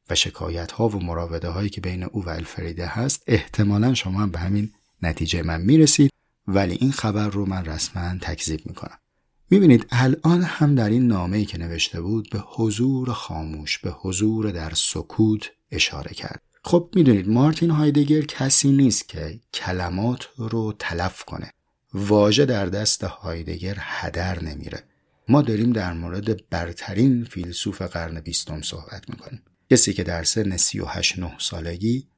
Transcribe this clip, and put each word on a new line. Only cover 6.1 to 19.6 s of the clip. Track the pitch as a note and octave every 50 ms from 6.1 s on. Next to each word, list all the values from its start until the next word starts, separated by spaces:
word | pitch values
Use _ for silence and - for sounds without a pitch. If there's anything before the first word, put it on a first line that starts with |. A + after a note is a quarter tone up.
| - _ _ _ _ _ - -
ولی | F#2+ G2 G2 F2+ F2+
این | - A#2+ C#3 C#3
خبر | - - A2+ G2+ G#2+ G#2+ G#2
رو | F#2+ G2+ G2+
من | F#2+ F#2+ F#2 F2
رسماً | D#2+ D#2+ D#2+ - - - F#2 F2 F2 F#2 F2+
تکذیب | - - D#2 - - - D#2 D#2 -
می‌کنم. | - - - - - - - _ _ _ _ _ _ _ _ _ -
می‌بینید | F3+ G3+ F#3+ D#3+ B2 A2 - -
الان | - A#2+ B2+ C3 C#3 - - D#3+ F3 F3 F3+
هم | D#3+ - - D#3 C#3+ C#3+
در | B2+ A2 G#2
این | A2 B2 B2+
نامه‌ای | A#2+ G#2+ F#2 F2 F2+ G2 G#2+ G#2
که | G2 - E2
نوشته | E2 E2+ E2+ E2 - - - E2+
بود | E2+ F#2+ A2 A2+ G2+ -
به | - G#2
حضور | - - - - A2+ A2 G2+ G#2+ B2 C3+ C3+ B2+ B2 B2 A#2
خاموش، | - - - E2 D#2+ D#2+ D#2+ D#2 D2+ D2+ D2 - -
به | - F2+
حضور | D#2 - - F#2+ F#2 F#2+ G#2+ A2 A2 A2 G#2+ G#2
در | F2 E2 D#2+ D#2+ E2
سکوت | - - - - E2+ E2 - - - A2 A2 G#2+ G#2+ - - _ _ _ -
اشاره | D#2+ D#2+ - - - C#2+ C#2+ - -
کرد. | - - - - - _ _ _ _ -
خب | - F3+ E3+ E3+ - -
می‌دونید | F#3+ D#3+ C3 A2 G2 F2+ G2+
مارتین | A2 A#2+ C3+ D#3 D#3 - E3 E3+
هایدگر | D#3 D3+ D3+ D3 C#3 D3 C#3+ C#3+ D3+ D#3 C#3+
کسی | - - - C#3 C3+ - - - C#3 C#3
نیست | C#3 C#3 B2 G2+ - - -
که | - E2 D#2 D#2 - - _ _ -
کلمات | -